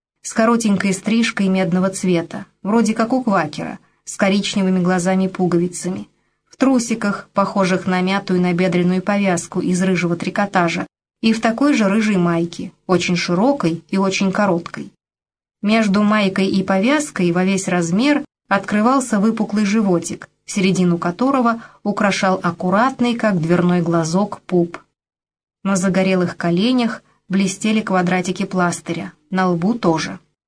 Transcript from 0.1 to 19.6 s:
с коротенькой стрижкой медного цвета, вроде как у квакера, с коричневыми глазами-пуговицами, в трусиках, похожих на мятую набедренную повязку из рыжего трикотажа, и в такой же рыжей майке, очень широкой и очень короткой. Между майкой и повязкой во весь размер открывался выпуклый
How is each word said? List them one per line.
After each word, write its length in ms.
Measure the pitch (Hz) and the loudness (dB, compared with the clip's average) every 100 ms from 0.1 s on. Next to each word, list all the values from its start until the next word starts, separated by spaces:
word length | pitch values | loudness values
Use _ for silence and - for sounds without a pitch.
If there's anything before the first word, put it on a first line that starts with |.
| _ | _
с 120 | - | -8
коротенькой 580 | - 226 233 220 196 196 | 0 2 2 2 0 0
стрижкой 560 | 180 - 226 226 - 196 | -2 -2 0 0 0 0
медного 420 | 190 175 180 190 | 0 0 0 0
цвета, 580 | 190 185 170 165 196 - _ | -2 0 0 -2 -10 -16 _
вроде 300 | 190 233 214 | -2 2 2
как 200 | 220 226 | 0 0
у 100 | 262 | 0
квакера, 560 | 254 190 151 165 165 - _ _ | 0 0 0 -6 -10 -12 _ _
с 140 | - - | -12 -2
коричневыми 640 | 196 202 196 208 185 185 | 0 0 0 0 0 2
глазами-пуговицами, 1300 | 175 185 175 190 185 190 180 170 175 - 180 196 208 _ _ _ | 2 0 0 0 0 0 0 2 0 -4 -8 -8 -10 _ _ _
в 140 | _ - | _ 0
трусиках, 720 | 262 254 233 226 202 190 - | 2 2 0 -2 -4 -4 -6
похожих 540 | - 196 202 180 185 185 | -2 0 0 0 0 0
на 140 | 180 | -2
мятую 400 | 190 196 196 180 | 0 -2 0 0
набедренную 600 | 180 175 185 175 175 185 | 0 0 0 2 2 0
повязку 600 | 185 202 196 170 - 185 | 0 0 0 0 -4 -4
из 200 | 175 180 | -2 0
рыжего 360 | 190 180 175 170 | 0 0 0 -2
трикотажа, 680 | 185 180 202 190 170 175 196 _ _ _ | -4 -2 -2 0 0 -2 -8 _ _ _
и 100 | 226 | 0
в 80 | 226 | 2
такой 340 | 226 233 285 | 0 2 2
же 140 | 240 196 | 2 2
рыжей 300 | 208 214 190 | 2 2 2
майке, 560 | 170 170 170 - 185 - - | 2 0 -2 -6 -12 -10 0
очень 280 | 175 175 175 | 0 0 -2
широкой 680 | - 175 254 285 165 170 - | -2 0 2 2 0 -2 -4
и 100 | 196 | -2
очень 360 | 190 190 196 | 0 0 0
короткой. 580 | 185 202 170 - - 202 _ _ _ _ _ _ _ | 0 0 0 -4 -14 -16 _ _ _ _ _ _ _
Между 420 | 202 226 208 202 | 0 2 2 2
майкой 460 | 208 214 196 190 190 | 2 2 0 0 0
и 120 | 196 | 0
повязкой 720 | 185 190 233 302 294 - 175 | 0 0 2 0 -2 -2 0
во 140 | 175 185 | 2 0
весь 240 | 190 196 | 0 0
размер 560 | 180 165 190 277 294 294 _ - | -2 0 0 2 0 -2 _ -4
открывался 720 | 196 196 208 226 269 262 208 | -4 -2 0 2 2 0 0
выпуклый 420 | 220 220 220 208 | 0 0 -2 0